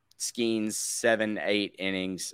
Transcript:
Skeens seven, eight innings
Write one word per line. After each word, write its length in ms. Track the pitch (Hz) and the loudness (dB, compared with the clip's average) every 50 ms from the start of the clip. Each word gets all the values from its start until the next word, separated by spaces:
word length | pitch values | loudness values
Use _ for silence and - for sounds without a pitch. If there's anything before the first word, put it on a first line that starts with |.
| _ _ _ - | _ _ _ -8
Skeens 540 | - - - - 120 113 113 110 107 110 107 | -8 -6 -2 0 0 2 2 2 0 -2 -2
seven, 680 | - - - - - - 117 113 107 110 107 107 95 73 | -4 -4 -4 -4 2 4 4 4 4 2 0 -2 -2 0
eight 320 | 90 104 104 101 95 - - | 2 2 2 2 -2 -4 -4
innings 540 | 92 95 95 95 92 92 92 85 - - | -4 -2 0 0 -2 -2 -4 -6 -8 -10